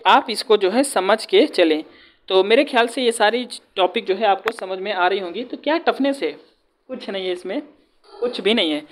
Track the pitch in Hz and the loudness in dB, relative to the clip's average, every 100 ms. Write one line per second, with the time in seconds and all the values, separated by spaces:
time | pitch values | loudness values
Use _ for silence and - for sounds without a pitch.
0 | 185 240 277 208 - 208 185 233 277 196 | 4 4 4 -4 0 2 2 0 0 0
1 | 190 220 - 190 294 - 165 156 - - | 0 0 2 2 4 4 2 2 -4 -18
2 | _ _ - 190 202 233 285 240 240 269 | _ _ 0 2 4 2 2 0 0 0
3 | 247 240 208 240 240 - _ - 180 233 | -2 2 2 0 -6 -14 _ -2 -2 0
4 | 196 190 214 190 220 - 185 190 202 185 | -4 0 0 0 -2 -6 -8 -8 -6 0
5 | 180 196 180 180 262 285 285 330 285 - | 0 0 -4 -8 -10 -8 -4 -2 0 0
6 | 269 277 156 - _ _ _ _ - 247 | -2 -2 -6 -6 _ _ _ _ -16 -14
7 | - 196 185 180 185 254 294 _ _ _ | -10 -8 -6 -8 -8 -8 -10 _ _ _
8 | _ - 240 240 196 233 170 151 - | _ -8 -6 -2 0 0 0 -4 -8